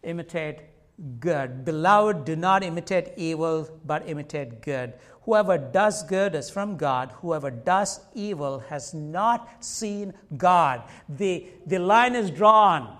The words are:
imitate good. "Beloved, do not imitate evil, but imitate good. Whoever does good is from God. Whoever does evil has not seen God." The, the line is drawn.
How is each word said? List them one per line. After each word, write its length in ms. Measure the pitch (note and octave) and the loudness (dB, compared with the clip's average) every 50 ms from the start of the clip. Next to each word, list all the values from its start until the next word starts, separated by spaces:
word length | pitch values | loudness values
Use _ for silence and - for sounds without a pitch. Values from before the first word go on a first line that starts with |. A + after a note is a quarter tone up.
| - | -8
imitate 580 | E3 E3+ E3+ D#3+ E3+ - E3+ D#3 D3+ D3 D3+ - - _ _ _ _ _ - F3+ C#3 B2 A#2 | -8 -8 -8 -10 -6 -6 -6 -6 -6 -8 -12 -16 -20 _ _ _ _ _ -16 -14 -14 -14 -6
good. 460 | A#2 F3 E3 D3 C3+ B2+ B2 B2+ C3 | -2 -2 0 0 -2 -4 -8 -8 -6
"Beloved, 600 | C#3+ D#3+ D#3 D#3+ F3+ G3+ G#3 G#3+ G#3+ G#3 E3 C3+ | -6 -4 0 4 4 6 6 6 4 0 -2 -4
do 120 | C3+ D#3+ | -6 -6
not 260 | D#3+ E3+ F#3 F#3+ G3 G3 | -2 2 2 2 2 2
imitate 500 | F3+ E3 F3 E3+ - F#3+ F3+ E3+ - - | -2 -6 -6 -6 -2 -2 -2 -2 -2 -8
evil, 520 | - F3 D#3+ D#3+ D#3 D#3+ E3 D#3+ D#3+ D#3 D#3+ D#3+ - - | -6 -4 -4 -2 -2 -2 -2 -2 -2 -4 -6 -12 -18 -6
but 240 | C#3 D3+ D#3 D#3 - | -4 -4 -4 -4 -6
imitate 540 | D#3+ D3 C#3+ D3 - D3+ C#3+ B2 A#2 A2+ - | -10 -10 -10 -8 -8 -8 -8 -8 -12 -14 -8
good. 320 | D3 C#3 C3 B2+ A#2+ B2 - - - - _ _ | -6 -6 -6 -6 -8 -12 -16 -20 -20 -20 _ _
Whoever 340 | - A3 G#3+ G#3 F#3+ F#3 E3 | 0 2 2 4 2 0 0
does 440 | C3 A#2 A#2+ F#3 G3+ G#3+ G#3 - F3 | 0 0 0 2 2 2 0 -2 -6
good 320 | D3 F#3+ F#3 G3 G3+ D#3+ | -4 0 0 0 0 -2
is 160 | D3+ C3+ - | -4 -8 -6
from 260 | - G3 G3+ G#3 G3+ | -8 -6 -6 -6 -6
God. 360 | D3 D3+ C#3+ C3 B2+ C3 C3+ - - | -4 -2 0 0 -2 -2 -6 -10 -12
Whoever 300 | - F3 E3 D#3 C#3 C#3+ | -6 -4 -4 -2 -4 -6
does 500 | B2+ A#2 A#2 - F3+ F#3+ G#3 G3 - - - _ _ | -8 -4 0 2 4 4 2 0 -4 -10 -14 _ _
evil 460 | B3 G3+ G#3 G3+ D3+ D3 C#3 C3+ C3 A2+ - | -10 -8 -8 -6 -4 -4 -6 -6 -6 -10 -10
has 260 | D3+ D3 C3+ - - | -10 -10 -10 -10 -12
not 680 | D#3 D3+ D3+ D#3 F3 G3+ A3+ A#3+ A3+ - - - - - | -10 -10 -8 -4 0 2 2 0 0 -2 -12 -20 -16 -14
seen 500 | - - - A3+ G#3+ G3+ G3+ G#3 G3 F3+ - _ _ D#3 | -12 -10 -8 -6 -6 -6 -6 -8 -10 -12 -16 _ _ -8
God." 460 | C3 F3+ F3+ F3+ F3 E3 C#3+ C3 A#2+ G#2+ - - - - - | 2 4 6 6 6 6 4 2 -2 -6 -14 -20 -20 -16 -16
The, 380 | D3 C3 G3+ G3 F3+ D#3+ - - - - - | -8 -2 -2 0 0 -2 -6 -12 -20 -18 -6
the 120 | D#3+ E3 F#3 | -2 -2 0
line 360 | F3 F3+ G#3 A3+ A#3+ B3 B3 | 2 4 6 6 6 4 2
is 160 | B3 A3 F#3 | 0 -2 -4
drawn. 680 | D3 D3 G#3 G#3+ A3 G#3+ G#3+ G3 F3 D3+ B2+ G#2 - - | -2 4 6 8 8 10 8 8 6 2 -2 -6 -14 -18